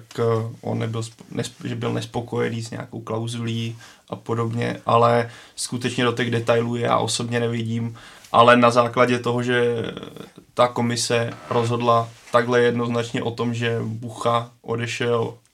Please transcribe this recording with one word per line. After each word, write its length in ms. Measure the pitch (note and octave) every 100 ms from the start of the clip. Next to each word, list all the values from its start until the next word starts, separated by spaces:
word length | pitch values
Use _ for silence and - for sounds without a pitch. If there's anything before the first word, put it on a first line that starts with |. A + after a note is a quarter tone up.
| - -
eh, 40 | A#2 A2+ A2+ A#2
on 180 | A#2 A2+
nebyl 220 | A#2 A2+ A2+
sp-, 140 | - -
nesp-, 340 | - - - B2
že 60 |
byl 180 | A#2+ A#2
nespokojený 720 | A#2 A2+ A#2 A2+ A#2 A#2+ A#2
s 80 | A2+
nějakou 300 | A#2 - A#2
klauzulí 760 | A2+ A2+ A#2 A#2+ A#2 A2+ A#2 A2+ - - -
a 60 | -
podobně, 640 | - A#2 A#2 A#2+ A#2+ A#2+ -
ale 440 | A#2 A#2+ A#2+ A2+ - - -
skutečně 480 | - B2 B2 -
do 80 | A#2+
těch 180 | A#2 A#2+
detailů 460 | A#2 A#2 A#2 A#2 A#2+
já 220 | A#2+ A#2
osobně 420 | A#2 - A#2+ A#2+
nevidím. 560 | A#2 A#2 A2+ A#2 A#2 A2+ - - -
Ale 240 | - A#2+ B2
na 140 | A#2+
základě 480 | A#2+ A#2+ B2 B2 B2
toho, 240 | A#2+ B2
že 340 | B2 B2 A#2+ A#2 F#2+ - - - - - -
ta 140 | - B2
komise 640 | A#2+ A#2 A#2 - A#2+ A#2 A#2 -
rozhodla 580 | A#2+ A#2 A#2+ A#2+ A#2 A#2 - -
takhle 280 | A#2+ A#2+ B2
jednoznačně 640 | A#2+ A#2 A#2+ A#2 A#2 B2+
o 80 | A2+
tom, 240 | A#2 A#2+
že 240 | A#2 A#2 A#2
Bucha 680 | A2+ A2+ A#2+ A#2 A#2 A#2 A#2+ _
odešel 720 | - A#2 A#2 - A#2+ A#2 A2+ - _